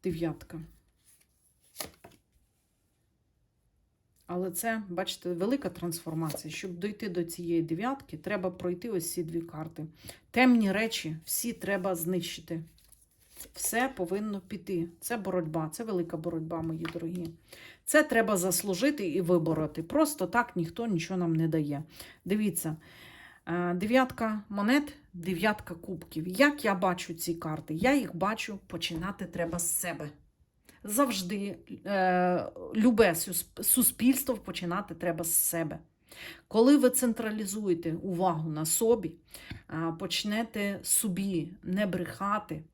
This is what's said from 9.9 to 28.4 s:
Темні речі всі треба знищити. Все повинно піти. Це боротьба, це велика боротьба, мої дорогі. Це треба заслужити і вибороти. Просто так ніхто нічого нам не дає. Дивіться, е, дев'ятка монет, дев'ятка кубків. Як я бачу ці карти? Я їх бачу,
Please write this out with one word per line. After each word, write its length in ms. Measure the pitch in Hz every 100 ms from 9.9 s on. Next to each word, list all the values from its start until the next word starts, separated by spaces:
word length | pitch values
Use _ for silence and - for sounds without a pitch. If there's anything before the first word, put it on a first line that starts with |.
| - - - _
Темні 420 | - 254 240 202
речі 440 | 196 220 - 160 160
всі 280 | - - 233
треба 420 | 226 180 196 190
знищити. 680 | 175 165 185 180 - 160 165 160 _ _ - _ _ _ - -
Все 340 | - - 226 262
повинно 520 | 254 170 196 214 202
піти. 480 | - 196 - 180 170 -
Це 160 | - 233
боротьба, 520 | 190 180 160 160 156
це 120 | -
велика 320 | 226 185 170 160
боротьба, 460 | 165 165 160 165
мої 240 | 160 160 165
дорогі. 380 | 170 165 180 160 - _ - - -
Це 180 | - 302
треба 340 | 302 233 214 196
заслужити 720 | 185 180 208 180 269 302 190
і 120 | 175
вибороти. 640 | 170 175 160 156 151 160
Просто 440 | 165 285 311 - 185
так 300 | 240 233 180
ніхто 300 | 165 - 233
нічого 340 | 175 165 185
нам 160 | 175 160
не 120 | 165
дає. 340 | 160 147 143 156 - - -
Дивіться, 520 | 175 208 214 - 160 156 - - - - - - -
е, 280 | 170 175
дев'ятка 680 | 180 208 254 254 - 226 214 202
монет, 460 | 202 208 277 294 - -
дев'ятка 600 | 175 170 175 208 208 -
кубків. 540 | 165 - 175 - 160 170
Як 360 | 190 285 294
я 100 | 220
бачу 400 | 190 185 180 -
ці 200 | 165 -
карти? 400 | 165 165 151 -
Я 200 | 160 233
їх 220 | 285 220 170
бачу, 420 | 190 220